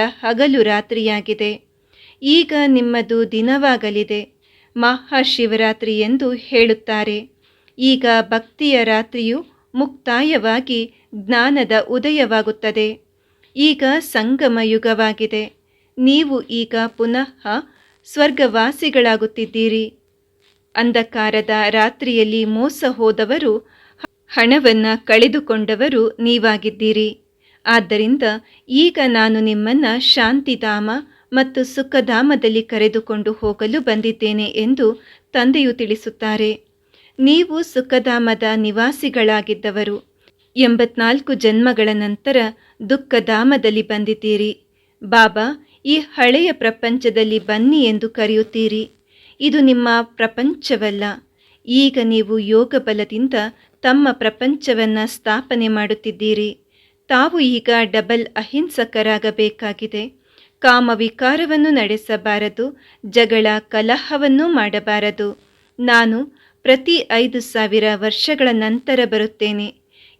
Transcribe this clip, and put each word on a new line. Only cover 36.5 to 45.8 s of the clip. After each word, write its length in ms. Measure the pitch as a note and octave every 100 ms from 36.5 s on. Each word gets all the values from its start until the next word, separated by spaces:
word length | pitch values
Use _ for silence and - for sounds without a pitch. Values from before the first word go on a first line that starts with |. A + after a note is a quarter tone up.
| G#3+ _ _ _ _ _ -
ನೀವು 420 | C4+ D#4+ F4+ D#4
ಸುಖಧಾಮದ 800 | E4 B3+ B3+ B3+ B3 A#3+ A#3 A3 A3 A3
ನಿವಾಸಿಗಳಾಗಿದ್ದವರು. 1600 | G#3+ G#3 A#3+ - C#4 B3 G#3+ G#3+ G#3 G#3+ G#3+ G3 G#3 G#3 - _ _ _ _ B3
ಎಂಬತ್ನಾಲ್ಕು 800 | B3 A#3 A#3 A#3 A3+ C4+ C4+
ಜನ್ಮಗಳ 560 | A#3+ A3 A3 B3 A3 G#3+
ನಂತರ 440 | G#3+ G#3 G#3 C#4 C4 A3 A3+ _ - G3+
ದುಃಖಧಾಮದಲ್ಲಿ 920 | C4+ - A#3 A3+ G#3+ B3+ C#4 A3+ G#3+
ಬಂದಿದ್ದೀರಿ. 760 | G#3+ G#3 G#3 G#3+ G#3+ G#3 G#3+ - _ _ _ _
ಬಾಬಾ, 640 | G3+ A3+ A3 A3 A#3 D4 _ _